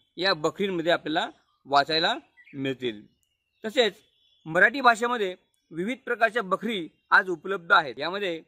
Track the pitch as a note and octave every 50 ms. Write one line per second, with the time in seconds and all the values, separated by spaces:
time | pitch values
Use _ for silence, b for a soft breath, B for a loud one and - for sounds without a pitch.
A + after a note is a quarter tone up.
0 | _ _ _ - E3+ F#3+ F#3+ D#3 D3+ D#3+ - - G3 G3+ F#3+ E3+ D#3 E3 E3+ D#3
1 | - D3+ D#3 E3+ G#3 B3 - _ _ _ _ _ _ C3+ C3+ C#3+ C#3 D#3+ D#3+ D#3+
2 | E3 G3 A#3+ E4 - _ _ _ - - - C#3+ C3+ C3+ C3+ A#2+ B2+ A#2+ A2 G#2
3 | G#2 _ _ _ _ _ _ _ _ _ _ _ - A3 G#3 C#4 A#3+ G#3 F3+ -
4 | _ _ _ _ _ _ _ _ - D#3+ D#3+ F3+ F#3+ A3 A3+ C#4 C4 A#3+ A#3 G3+
5 | A#3 A#3+ B3 A#3+ G3+ F#3 F3+ - _ _ _ _ _ _ E3 D#3 F3+ A3 C4 -
6 | _ - A#3+ G#3+ A3+ A3+ G3 A#3+ G#3 F#3 F#3+ F3+ - A3+ A#3 F#3+ D#3+ - _ _
7 | _ - F3 F#3 G3+ F#3 F3+ D#3 - F#3+ G3 G3 E3+ E3+ G3+ F#3 D#3+ C#3 A#2 A#2+
8 | C#3+ E3 F#3 G3+ G3+ F#3 E3 D#3+ F3